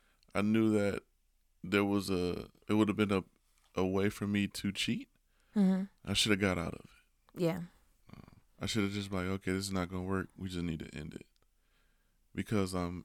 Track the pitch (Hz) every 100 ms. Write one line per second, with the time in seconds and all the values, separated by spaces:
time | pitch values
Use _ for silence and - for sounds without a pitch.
0 | _ _ _ 98 104 110 110 107 101 90
1 | - _ _ _ _ _ 90 101 101 101
2 | 95 92 90 - - _ - 107 107 98
3 | 104 98 - _ _ _ _ - 92 95
4 | 98 - 101 104 101 - 101 98 - 220
5 | 285 _ _ _ _ 214 190 190 196 _
6 | - 101 110 101 101 90 82 - - -
7 | _ _ _ - 170 175 170 _ _ _
8 | - - - - _ - 98 110 98 101
9 | 98 98 90 95 - 95 98 95 87 92
10 | 92 95 - - 95 90 87 80 - -
11 | 78 - - _ _ _ _ _ _ _
12 | _ _ _ - 98 110 95 92 87 90